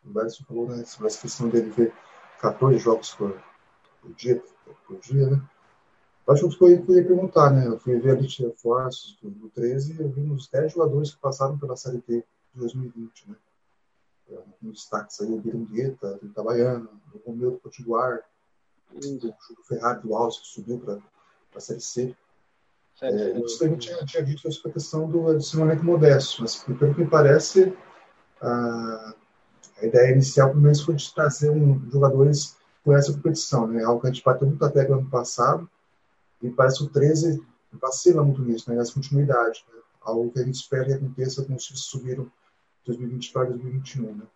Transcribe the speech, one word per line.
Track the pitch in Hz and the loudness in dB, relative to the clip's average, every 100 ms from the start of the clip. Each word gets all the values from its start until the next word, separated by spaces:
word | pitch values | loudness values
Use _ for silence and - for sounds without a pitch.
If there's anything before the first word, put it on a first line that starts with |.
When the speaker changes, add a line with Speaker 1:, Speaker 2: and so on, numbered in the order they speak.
| 107 | -8
Speaker 1:
o | |
Bergson | 104 117 - - | -8 -8 -10 -12
falou, | 117 120 | -10 -8
né? | 120 117 | -10 -14
Sobre | - 107 | -8 -8
essa | - | -8
questão | 120 - 117 | -14 -6 0
dele | 117 110 | 0 0
ver | 107 117 - - - - - | 0 -2 -2 -20 -20 -20 -6
quatorze | 107 - 135 117 | -6 2 4 4
jogos | 117 113 - | 4 0 -2
por, | - 101 95 - _ _ _ _ _ | -8 -8 -8 -18 _ _ _ _ _
por | - - | -20 -10
dia, | 120 120 - _ - - _ | -2 -2 -4 _ -20 -20 _
por | 95 | -20
dia, | - 135 131 | -4 0 2
né? | 139 135 _ _ _ _ _ _ _ - | 0 -2 _ _ _ _ _ _ _ 2
Acho | 143 170 | 2 2
que | - | 6
eu | |
fui, | 180 175 | 8 8
fui | 185 180 | 6 4
perguntar, | 175 180 185 165 143 | 6 2 2 4 6
né? | 135 123 | 6 2
Eu | 113 | -2
fui | 127 123 | -2 0
ver | 131 | 2
a | 131 | 2
lista | 135 - | 0 -4
de | 120 | -8
reforços | - 117 127 131 - - _ | -4 -2 0 -2 -10 -20 _
do, | - | -18
do | 101 110 | -18 -16
treze | 117 120 135 143 | -6 -4 -2 -6
e | 160 | -6
eu | 147 | -6
vi | 131 | -4
uns | 147 135 - | -6 -6 -4
dez | 135 156 | -2 -2
jogadores | 170 151 143 147 | 0 0 0 -4
que | _ | _
passaram | 139 135 139 143 | -8 -4 -4 -4
pela | 139 123 | -8 -10
Série | 131 123 - | -10 -10 -4
D | 117 - _ _ | -6 -6 _ _
de | 127 | -10
dois | 117 | -8
mil | 131 127 117 | -8 -10 -12
e | |
vinte, | 113 _ 202 | -18 _ -20
né? | 208 _ _ _ _ _ _ _ _ _ | -20 _ _ _ _ _ _ _ _ _
É, | 92 98 _ | -20 -20 _
um | 110 | -18
destaques | 107 - 104 104 - | -18 -10 -10 -10 -10
aí, | 107 | -8
o | 110 | -6
Birugueta, | 110 113 107 107 135 135 101 98 | -6 -10 -8 -6 -6 -6 -10 -10
do | 104 | -14
Itabaiana, | 107 107 120 123 120 110 104 _ | -10 -4 0 0 -2 -10 -20 _
o | 107 120 | -20 -14
Romeu | 117 123 | -6 -6
do | 127 | -6
Potiguar, | - - 113 117 127 117 _ _ _ _ _ _ _ 131 | -16 -14 -4 -2 -2 -6 _ _ _ _ _ _ _ -14
Speaker 2:
Isso. | 139 135 | -12 -10
Speaker 1:
o | |
Júlio | 117 - _ 117 _ | -12 -14 _ -20 _
Ferrari | 120 120 117 | -6 -4 -6
do | 113 110 | -6 -4
Alves, | 120 - | -4 -6
que | - | -18
subiu | - 101 120 | -18 -12 -10
pra, | 104 101 _ _ _ _ _ | -10 -12 _ _ _ _ _
pra | - | -20
Série | - 92 | -14 -12
C. | - 120 127 - _ _ _ _ _ _ _ _ | -10 -6 -8 -10 _ _ _ _ _ _ _ _
Speaker 2:
Série | - - | -4 -4
Speaker 1:
É, | 107 | -4
Speaker 2:
C. | - | -4
Speaker 1:
isso | 117 - | -6 -2
que | 160 | -2
a | |
gente | 165 - | -2 -8
tinha, | - 139 | -10 -6
tinha | 165 | -4
dito | 139 147 | -4 -6
que | 160 | -8
essa | 147 120 | -10 -10
questão | 156 143 156 160 | -10 -6 -6 -2
do, | 165 160 156 | 0 2 0
de | - | 0
ser | 156 | 0
um | 156 | 2
elenco | 156 | 2
modesto, | 170 165 151 135 - - | 2 6 6 6 2 -6
mas | 113 - | -8 -8
pelo | - 120 143 | -8 0 0
que | 160 | 2
me | 156 | 2
parece, | 156 139 151 - 190 185 185 - - _ _ _ _ | 6 6 6 4 4 4 2 -20 -20 _ _ _ _
a... | 123 120 120 117 113 110 110 - _ _ _ _ - - | -4 -2 -4 -6 -8 -10 -14 -20 _ _ _ _ -20 -6
a | 113 | 2
ideia | 123 127 | 6 6
inicial, | 131 - 143 135 | 6 4 4 4
pelo | 147 | 6
menos, | 147 147 | 6 6
foi | - 151 | 2 -4
de | - | -6
trazer | - 151 135 147 | 0 0 2 0
um, | 151 143 135 120 | 4 4 2 0
jogadores | 135 139 135 143 143 - _ _ _ 147 | 2 4 6 4 4 -4 _ _ _ 4
com | |
essa | 143 143 | 4 4
competição, | 143 160 156 - 131 113 | -2 -2 -2 -2 -2 0
né? | 113 | -2
Algo | 110 120 | 0 0
que | 131 | 0
a | |
gente | 127 | 0
bateu | 131 139 139 | 0 2 0
muita | - 147 | 2 2
tecla | 143 131 135 | 2 2 0
ano | 135 | 0
passado | 127 123 - 123 175 170 _ _ _ _ _ _ _ | -4 -4 0 0 0 -6 _ _ _ _ _ _ _
e | 120 | -6
parece | 135 135 - | 2 2 2
que | 143 | -2
o | |
treze | 139 147 156 170 139 - _ _ | 2 2 2 0 -2 -8 _ _
vacila | 127 131 131 180 160 | -10 -8 2 4 4
muito | 143 131 | 2 0
nisso, | 120 113 120 | -4 -4 -4
né? | 120 | -4
Nessa | 117 | -4
continuidade, | 143 - 143 143 123 117 - _ | -6 -2 0 2 0 0 -4 _
né? | - _ _ | -20 _ _
Algo | 110 117 120 | -6 -4 -4
que | 131 | -4
a | |
gente | 127 - | -6 -6
espera | - 131 131 | -6 -4 -2
que | |
aconteça | 135 135 - 127 139 | -4 -4 -6 -6 -6
com | 135 127 | -8 -8
os | - | -10
times | 135 | -14
que | - | -12
subiram | 123 127 127 | -10 -8 -10
de | 120 _ _ _ _ _ - | -10 _ _ _ _ _ -10
dois | 117 | -8
mil | 123 | -8
e | |
vinte | 123 - | -10 -8
para | 131 123 | -4 -4
dois | 120 | -4
mil | 127 | -8
e | 135 | -8
vinte | - 131 | -8 -10
e | |
um, | 110 | -10
né? | 104 - | -12 -18